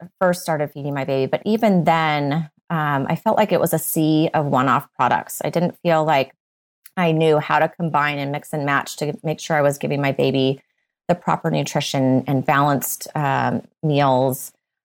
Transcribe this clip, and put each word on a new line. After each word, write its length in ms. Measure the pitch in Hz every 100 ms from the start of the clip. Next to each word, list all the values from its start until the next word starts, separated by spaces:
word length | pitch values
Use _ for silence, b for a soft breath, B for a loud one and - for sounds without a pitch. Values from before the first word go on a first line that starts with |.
| 175 -
first 220 | 180 175
started 280 | - 151 143
feeding 240 | 147 143
my 100 | 139
baby. 240 | 135 135 131
But 140 | -
even 380 | 202 220 220 180
then, 640 | 160 165 156 147 143 156 156 _ -
um, 360 | 165 151 139 -
I 80 | 165
felt 200 | 220 -
like 140 | 208
it 80 | 175
was 140 | -
a 40 | 160
sea 500 | - 165 156 156 160
of 140 | 156 143
one-off 400 | 131 131 139 -
products. 480 | - 123 85 - -
I 60 | 151
didn't 260 | 170 175 -
feel 220 | 175 160
like 280 | 156 143 131 _ _ _ _ _ - -
I 140 | 170
knew 300 | 160 160 151
how 180 | 151 151
to 100 | 160
combine 520 | - 165 147 147 143
and 100 | 139
mix 220 | 143 -
and 120 | 147
match 300 | 143 139 - -
to 200 | 147 143
make 160 | 160 151
sure 160 | - 156
I 60 |
was 160 | 143 143
giving 220 | 147 143
my 120 | 139
baby 500 | 135 135 135 135 135 b b b _ -
the 80 | 180
proper 340 | - 156 165
nutrition 760 | 151 143 151 - 139 131 131 -
and 180 | 131 123
balanced, 640 | 143 147 135 - - - 151
um, 460 | 139 135 123 120 - -
meals. 680 | 156 143 139 127 131 131 - _ _ _